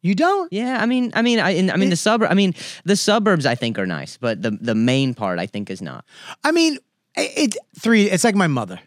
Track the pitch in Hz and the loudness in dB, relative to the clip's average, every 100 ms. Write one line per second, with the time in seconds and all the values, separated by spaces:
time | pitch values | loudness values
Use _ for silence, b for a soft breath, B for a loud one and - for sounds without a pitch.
0 | 170 202 339 392 349 196 247 254 226 254 | 0 2 2 0 -2 -6 -4 -2 0 0
1 | 247 - 233 233 180 180 190 - 190 170 | 0 0 2 2 2 2 2 2 2 2
2 | 214 226 226 190 190 B B B 170 202 | 2 2 2 2 2 B B B -2 0
3 | - 214 208 175 135 120 117 104 95 76 | 2 2 2 2 2 0 -2 -2 -4 -4
4 | 69 - 120 107 113 104 117 110 120 135 | -8 -6 -4 -2 -4 -4 -2 0 2 2
5 | 135 120 101 87 87 104 98 95 82 64 | 0 -2 -4 -4 -6 -8 -10 -10 -10 -14
6 | _ B B B - 330 320 269 _ _ | _ B B B 0 2 2 0 _ _
7 | _ - - - 277 - _ - 226 226 | _ -6 -6 0 -2 -2 _ -6 2 4
8 | 208 180 233 202 170 127 101 90 | 4 2 2 2 0 0 -6 -12